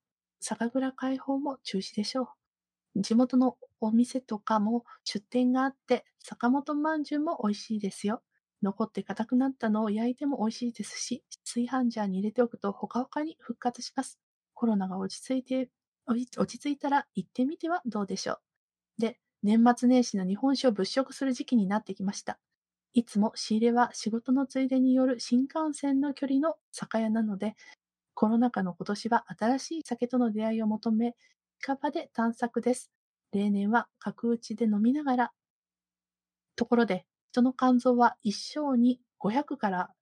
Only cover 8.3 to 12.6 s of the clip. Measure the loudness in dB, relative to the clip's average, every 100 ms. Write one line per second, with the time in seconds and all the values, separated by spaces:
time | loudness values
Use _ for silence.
8.3 | _ _ _ -4 -2 -4 -4 -8 -6 0
9.3 | 2 0 0 -2 0 0 0 -2 -2 -4
10.3 | -2 -2 -2 -6 -6 -10 -10 -8 -10 -12
11.3 | -18 -8 -6 -2 0 0 0 -2 -2 -2
12.3 | 2 0 0